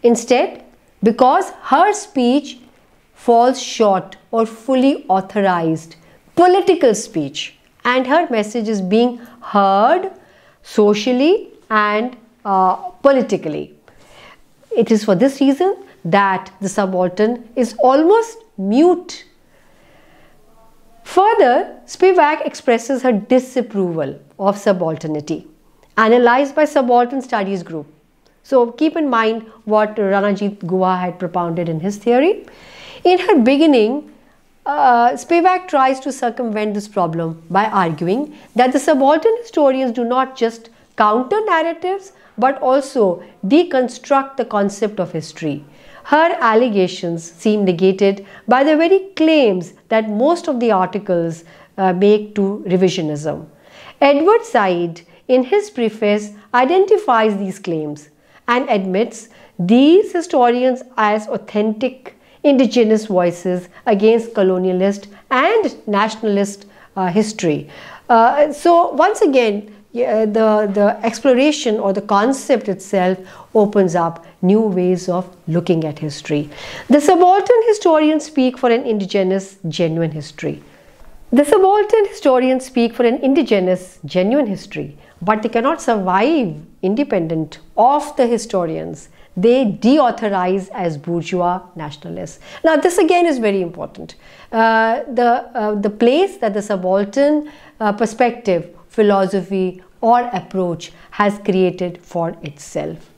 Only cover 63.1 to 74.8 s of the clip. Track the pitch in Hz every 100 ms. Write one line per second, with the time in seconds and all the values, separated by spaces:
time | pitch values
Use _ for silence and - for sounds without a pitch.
63.1 | 180 175 170 185 180 180 - - 208 214
64.1 | 226 220 - 190 185 185 185 196 202 -
65.1 | - _ 226 311 453 330 - - 202 214
66.1 | 220 220 202 202 - - - - - 185
67.1 | 180 214 - 175 143 143 - - - -
68.1 | 233 233 277 302 294 339 339 349 277 349
69.1 | 427 392 269 233 208 208 - _ 233 254
70.1 | 214 220 214 220 214 208 196 202 - 226
71.1 | 226 277 247 294 294 240 214 196 196 202
72.1 | 202 226 269 - 240 - 185 - 196 180
73.1 | 185 - - - 226 202 208 185 175 170
74.1 | 165 - _ 180 208 220 185